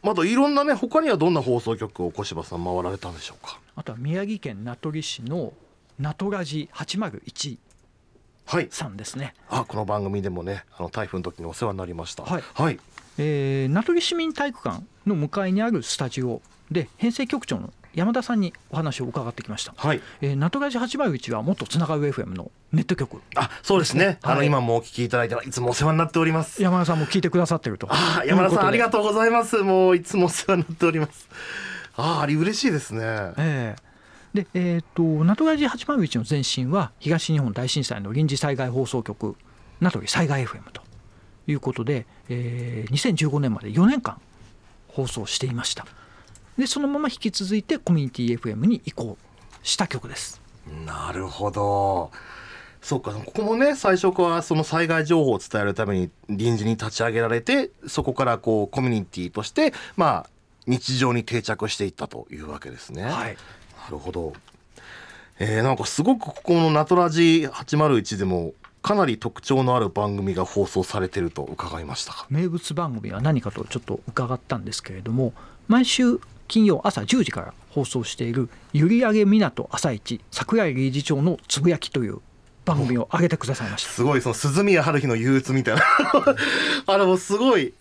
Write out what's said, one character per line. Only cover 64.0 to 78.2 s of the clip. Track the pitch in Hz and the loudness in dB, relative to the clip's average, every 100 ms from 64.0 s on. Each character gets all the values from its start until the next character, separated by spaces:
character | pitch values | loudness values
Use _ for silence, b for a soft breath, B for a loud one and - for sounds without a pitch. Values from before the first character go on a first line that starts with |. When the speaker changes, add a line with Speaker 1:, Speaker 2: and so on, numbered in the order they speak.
| 80 | -10
Speaker 1:
ど。 | 87 82 76 _ _ _ - B B B B B _ | -8 -8 -10 _ _ _ -20 B B B B B _
え | 104 110 | -2 2
ー、 | |
な | 123 | 2
ん | 131 | 0
か | |
す | 107 - | -2 0
ご | 170 254 | 2 2
く | |
こ | - - | 0 -10
こ | - | 2
の | 170 165 | 4 6
名 | 151 151 | 4 4
取 | 180 | 4
ラ | 175 | 4
ジ | 160 170 165 147 | 4 6 6 2
八 | - - 147 | -8 -2 2
〇 | 151 127 | 4 4
一 | 98 104 | 2 -2
で | |
も | 98 90 82 - - _ | 0 0 -2 -8 -20 _
か | - 208 | 0 2
な | 170 | 2
り | 107 | 0
特 | 117 - | -4 -8
徴 | - 135 | 0 2
の | 127 127 | 4 2
あ | |
る | 104 | 2
番 | 95 104 101 | 0 -2 0
組 | 98 | -2
が | 90 | -2
放 | 90 - 95 | -2 0 0
送 | - | 0
さ | 92 104 | -2 -2
れ | 92 | -2
て | - | -2
る | 87 | -4
と | 76 | -4
伺 | 69 76 - 80 | -10 -8 -10 -8
い | |
ま | 78 | -8
し | - | -8
た。 | - - - | -10 -12 -4
Speaker 2:
名 | 143 180 | -2 0
物 | 165 - | -2 -4
番 | 151 170 117 | -4 -4 -4
組 | 104 | -6
は | 98 | -2
何 | 139 147 | 2 2
か | 110 | 0
と | - | -8
ち | - 127 | -8 -8
ょ | |
っ | |
と | - 98 - | -6 -8 -6
伺 | 110 123 | -4 -2
っ | 127 | -4
た | - 117 | -4 -6
ん | |
で | 101 | -6
す | - | -10
け | - | -10
れ | 95 | -10
ど | 104 | -4
も、 | 117 127 - B B - | 0 -2 -4 B B 2
毎 | 233 | 4
週 | 247 - 247 240 - - - | 6 4 4 2 -2 -20 -2
金 | - | 4
曜 | 214 170 | 6 6
朝 | 202 - | 2 -2
十 | 104 254 | 0 2
時 | 185 | 2
か | - | -2
ら | 87 - - | -8 -14 -6
放 | - | -4
送 | 131 131 | -2 -2
し | 113 | -4
て | - | -4